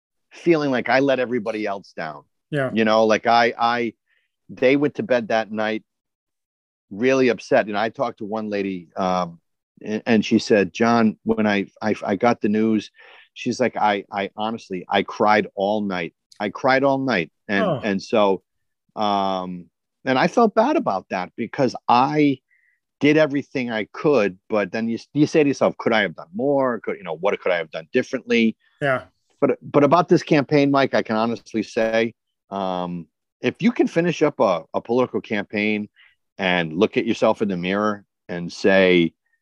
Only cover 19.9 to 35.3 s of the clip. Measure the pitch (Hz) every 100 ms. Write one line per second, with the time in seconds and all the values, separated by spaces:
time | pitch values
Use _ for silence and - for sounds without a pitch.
19.9 | _ 135 131 175 - 233 226 220 339 190
20.9 | 95 - 95 90 - 110 - 127 - -
21.9 | 120 135 151 147 131 _ _ _ _ _
22.9 | _ 143 151 156 143 - 139 120 110 98
23.9 | - 160 139 101 90 - 110 98 113 113
24.9 | 113 - 143 151 170 143 131 104 - -
25.9 | 113 98 78 80 92 135 139 131 113 -
26.9 | 82 90 80 95 98 95 87 80 82 82
27.9 | 127 123 131 120 120 113 - _ _ 143
28.9 | 127 - _ _ _ 139 - - - 143
29.9 | 170 170 170 - 151 135 147 143 139 135
30.9 | 113 101 110 113 113 - 113 104 - 113
31.9 | 113 113 - _ _ _ 98 92 90 90
32.9 | 87 82 _ _ _ 123 - 214 - 277
33.9 | - 175 151 151 - 113 87 - 95 -
34.9 | 123 123 107 -